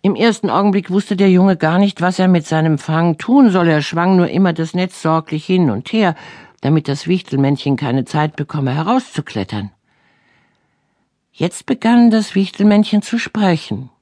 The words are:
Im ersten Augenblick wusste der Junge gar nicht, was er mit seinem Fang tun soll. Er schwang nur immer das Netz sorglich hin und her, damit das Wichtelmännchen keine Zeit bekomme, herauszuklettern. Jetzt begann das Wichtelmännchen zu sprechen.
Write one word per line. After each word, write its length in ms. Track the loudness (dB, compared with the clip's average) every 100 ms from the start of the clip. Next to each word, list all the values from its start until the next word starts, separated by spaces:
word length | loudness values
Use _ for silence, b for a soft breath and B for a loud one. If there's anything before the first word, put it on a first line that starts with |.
Im 140 | -2 0
ersten 340 | 0 0 -2
Augenblick 400 | 0 2 0 -2
wusste 260 | -4 -2 0
der 140 | 4
Junge 280 | 4 4 2
gar 200 | 0 2
nicht, 240 | 0 0
was 160 | -4 0
er 100 | 2
mit 200 | 2 0
seinem 320 | 0 0 0
Fang 400 | -2 -2 0 -2
tun 320 | 0 4 4
soll. 160 | 4 2
Er 140 | 2
schwang 340 | -2 -2 2 2
nur 140 | 2
immer 220 | 0 0
das 220 | 0 -4
Netz 280 | -4 -6 -4
sorglich 440 | -2 -2 -2 -10 -2
hin 240 | 0 0
und 240 | -2 -4
her, 220 | -2 0 -2 B B B B
damit 260 | 0 0 -2
das 200 | -8 -4
Wichtelmännchen 720 | -4 -2 -2 0 -2 -4 -4
keine 280 | -2 -4 -2
Zeit 300 | -4 -4 -6
bekomme, 380 | -8 -4 -4
herauszuklettern. 1000 | -4 -2 -2 -4 -12 -8 -8 -6 -8 -10 _ _ _ _ _ _ _ _ _ _ _ _ _ _ _ _
Jetzt 360 | _ -6 -6 -6
begann 420 | -2 2 6 6
das 260 | 4 0 -2
Wichtelmännchen 640 | -2 0 4 4 2 0
zu 140 | -2 -6
sprechen. 760 | -4 0 0 0 -4 -10 -10 _